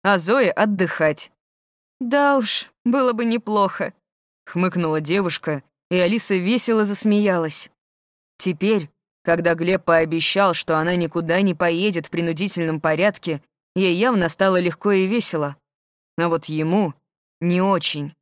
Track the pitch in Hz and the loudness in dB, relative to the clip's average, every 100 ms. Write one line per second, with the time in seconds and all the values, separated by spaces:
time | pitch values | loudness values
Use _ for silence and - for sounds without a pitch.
0 | 196 196 165 269 208 - 214 196 180 - | 2 2 2 2 2 2 0 0 -2 0
1 | 156 147 - _ _ _ _ _ _ _ | 0 0 -10 _ _ _ _ _ _ _
2 | 240 285 285 277 214 - - _ 240 269 | -2 2 4 2 0 -4 -8 _ -2 2
3 | 254 226 233 233 208 214 196 - 185 _ | 0 0 -2 -2 -2 0 0 -2 -8 _
4 | _ _ _ _ - 175 180 175 165 156 | _ _ _ _ -8 -2 -2 0 -2 -2
5 | 151 190 185 - - 147 _ _ _ 180 | 0 -2 -2 -4 -6 -6 _ _ _ 0
6 | 175 226 - 190 180 240 - 226 208 202 | 0 0 0 0 0 0 2 0 0 0
7 | 214 208 208 180 160 - - _ _ _ | 2 2 2 0 -2 -4 -6 _ _ _
8 | _ _ _ _ 185 156 196 214 151 _ | _ _ _ _ -6 -2 0 0 -2 _
9 | _ _ - 170 170 165 170 185 - 165 | _ _ 0 2 2 0 0 0 2 2
10 | 160 165 156 190 196 165 - 160 165 180 | 2 -2 0 2 2 0 -2 0 0 0
11 | 165 170 165 175 196 175 175 170 208 170 | -2 -4 -2 0 0 2 0 0 0 -2
12 | 156 175 170 160 196 175 165 160 156 156 | -6 -4 -4 -2 -4 -2 -4 -2 -2 2
13 | 202 196 175 151 _ _ _ 185 190 175 | 0 -2 -8 -8 _ _ _ 0 0 2
14 | 240 220 170 - 190 185 175 160 208 196 | 2 2 0 2 2 2 0 -2 0 2
15 | 190 233 - 165 143 143 _ _ _ _ | 2 0 -2 -2 -6 -8 _ _ _ _
16 | _ - 170 165 156 156 156 190 185 - | _ -4 -2 -2 -2 -4 0 0 0 -6
17 | _ _ _ _ 175 175 190 185 - 151 | _ _ _ _ -2 0 2 0 -2 -6
18 | 143 _ | -10 _